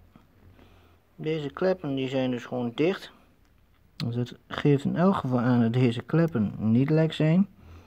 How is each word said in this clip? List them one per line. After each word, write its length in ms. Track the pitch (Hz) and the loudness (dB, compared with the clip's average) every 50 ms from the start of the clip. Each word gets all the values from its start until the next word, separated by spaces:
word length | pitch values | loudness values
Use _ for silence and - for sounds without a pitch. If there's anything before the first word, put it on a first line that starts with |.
| - _ - - _ _ _ _ - - - - - - - - _ _ _ _ _ _ _ | -20 _ -20 -20 _ _ _ _ -20 -20 -20 -20 -20 -20 -20 -20 _ _ _ _ _ _ _
Deze 340 | - 151 156 160 160 147 139 | -10 -6 -6 -4 -4 -6 -8
kleppen 440 | - - 180 190 185 185 - 143 139 | -6 -2 -2 -2 -2 -2 -4 -6 -4
die 140 | 135 131 131 | -4 -4 -2
zijn 220 | 135 131 127 127 | -2 -2 -2 -2
dus 140 | 127 120 - | -2 -6 -6
gewoon 280 | - 131 123 123 120 113 | -8 -6 -6 -4 -4 -2
dicht. 380 | - 147 175 196 - - - - _ _ _ _ _ _ _ _ _ _ _ _ _ _ _ _ | -2 0 0 -2 -4 -8 -18 -20 _ _ _ _ _ _ _ _ _ _ _ _ _ _ _ _
Dus 180 | - - 117 117 | -10 -8 -6 -4
dat 220 | 123 123 - - - _ - | -4 -6 -6 -8 -16 _ -10
geeft 360 | - - - 151 143 135 - | -6 0 2 2 2 2 2
in 120 | 127 127 | -2 0
elk 180 | 139 175 196 190 | 2 2 2 2
geval 240 | - - 131 127 123 | 0 -2 -2 -2 0
aan 220 | 113 127 123 120 | 2 2 2 2
dat 120 | 117 117 | 2 2
deze 300 | 117 127 127 120 113 127 | 2 2 2 2 2 -2
kleppen 520 | - - - 160 165 160 165 120 104 98 - - | -4 -2 0 2 2 2 2 0 -2 -2 -2 -2
niet 320 | 98 110 113 120 135 147 | 0 2 4 4 4 4
lek 220 | 156 160 160 160 | 2 2 2 0
zijn. 340 | - - 151 156 160 185 202 - - - - - - - - | 0 0 2 2 4 4 2 0 -2 -20 -20 -20 -20 -20 -20